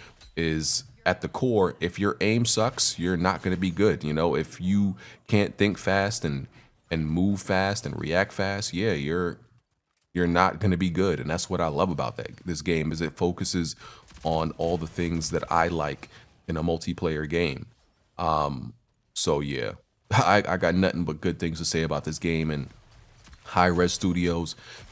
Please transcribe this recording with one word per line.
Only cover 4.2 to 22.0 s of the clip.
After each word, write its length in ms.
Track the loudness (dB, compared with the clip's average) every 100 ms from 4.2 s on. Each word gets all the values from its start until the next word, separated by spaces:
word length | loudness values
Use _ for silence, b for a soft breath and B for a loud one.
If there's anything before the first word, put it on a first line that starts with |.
| 2 0
if 260 | -4 -4
you 340 | 0 2 2 0 B B 0
can't 300 | 2 2 2
think 200 | 0 2
fast 460 | 0 2 2 -2
and, 240 | -4 -4 -8 b b b -4
and 160 | -2 0
move 360 | 2 2 0
fast 440 | 0 0 0 -2 -4
and 140 | -6
react 320 | 0 0 0
fast, 420 | 0 -2 -2 -4
yeah, 200 | -2 0
you're, 440 | 0 0 -2 -2 -6 -16 _ _ _ _ _ _
you're 140 | -2 2
not 320 | 4 4 2
gonna 180 | 0 2
be 120 | 2
good. 300 | 2 2 0
And 100 | -2
that's 200 | -4 -2
what 100 | -2
I 80 | 0
love 240 | 0 0
about 240 | 0 -4 -6
that, 200 | -10 -10 -8
this 160 | -4
game, 320 | -2 0 0
is 80 | -4
it 160 | -6 -2
focuses 580 | -2 0 -2 -2 -2 -6 B B B -8
on 280 | -2 0 0 -2
all 200 | -2 -2
the 100 | -4
things 440 | -4 -2 -2 -2
that 120 | -4 0
I 160 | 2 2
like 420 | 0 -4 -6 -12 B B B -6
in 80 | -2
a 80 |
multiplayer 640 | -2 -2 -4 -2 -2 -2 -2
game. 380 | 0 0 -2 -12 _ _ _ _ -4
Um, 560 | 0 2 0 -4 -10 -16 _ _ _ -4
so 260 | 0 0
yeah, 320 | -2 -4 -6 -8 _
<laughs> 200 | _ -2
I, 300 | 2 6 4 4
I 100 | 0
got 160 | 2
nothing 300 | 4 2 2
but 180 | -4 -2
good 160 | -2 -2
things 220 | -4 -2
to 60 | -2
say 180 | 0
about 220 | 0 -2